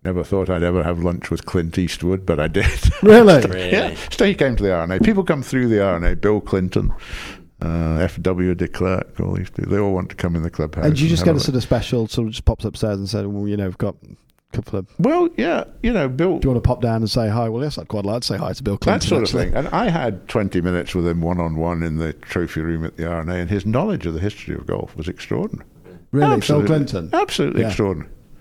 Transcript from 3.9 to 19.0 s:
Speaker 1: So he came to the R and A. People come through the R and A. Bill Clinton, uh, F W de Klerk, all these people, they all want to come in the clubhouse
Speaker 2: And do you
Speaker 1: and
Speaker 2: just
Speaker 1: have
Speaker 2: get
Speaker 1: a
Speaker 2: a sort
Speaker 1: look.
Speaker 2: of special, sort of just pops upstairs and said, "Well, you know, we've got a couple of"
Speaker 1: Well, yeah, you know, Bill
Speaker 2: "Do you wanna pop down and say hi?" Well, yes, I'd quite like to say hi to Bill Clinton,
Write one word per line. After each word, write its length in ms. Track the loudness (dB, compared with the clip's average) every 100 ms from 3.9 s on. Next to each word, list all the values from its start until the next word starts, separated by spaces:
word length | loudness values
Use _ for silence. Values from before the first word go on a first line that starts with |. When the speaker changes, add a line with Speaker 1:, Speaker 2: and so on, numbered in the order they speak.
| -6 -10
Speaker 1:
So 120 | 0 2
he 80 | 4
came 200 | 2 2
to 80 |
the 100 | 2
R 100 | 2
and 100 | 0
A. 60 | 2
People 240 | 2 2 0
come 180 | -2
through 240 | 0 0 2
the 160 | 4
R 140 | 4 2
and 80 | 2
A. 100 | 2
Bill 240 | 2 0
Clinton, 540 | 0 0 2 0 0 -2 -6 -12 -12 -16 -20 _
uh, 360 | -4 0 0 2
F 220 | 0 -2
W 340 | -2 0 0 0
de 140 | -2
Klerk, 500 | -2 -2 -2 -4 -6
all 140 | -4
these 160 | -4 -6
people, 200 | -6 -4
they 60 | -2
all 140 | 0
want 160 | -2 -4
to 40 | -6
come 200 | -4 -2
in 60 |
the 60 | -4
clubhouse 360 | -4 -6 0 0
Speaker 2:
And 100 | 2
do 60 |
you 60 | 2
Speaker 1:
and 20 |
Speaker 2:
just 120 | 2 2
Speaker 1:
have 0 |
Speaker 2:
get 80 |
Speaker 1:
a 40 | 2
Speaker 2:
a 20 |
sort 140 | 0 -2
Speaker 1:
look. 40 |
Speaker 2:
of 40 |
special, 440 | 0 -2 0 -2 -2
sort 200 | -2 -4
of 40 |
just 120 | 0 0
pops 180 | 0
upstairs 360 | -4 -4 -4 -2
and 100 | -4
said, 180 | -4 -4
"Well, 220 | -4 -4
you 80 | -2
know, 80 | -4
we've 120 | -4
got 180 | -6 -6 -16
a 100 | -20 _ _ _ -8
couple 240 | -6 -8
of" 80 | -8 _
Speaker 1:
Well, 320 | 2 2 0 0
yeah, 280 | -2 -2 -4 -6
you 100 | -2
know, 140 | 0 0
Bill 300 | 0 0 2
Speaker 2:
"Do 60 | 0
you 20 |
wanna 100 | 2
pop 200 | 0 0
down 160 | 0 0
and 80 | 0
say 200 | 0 0
hi?" 180 | 0 -2
Well, 140 | -4
yes, 140 | -6 -8
I'd 100 | -8
quite 160 | -6 -4
like 160 | -4
to 60 | -4
say 100 | -4
hi 160 | -6
to 100 | -6
Bill 140 | -4 -2
Clinton, 220 | 0 0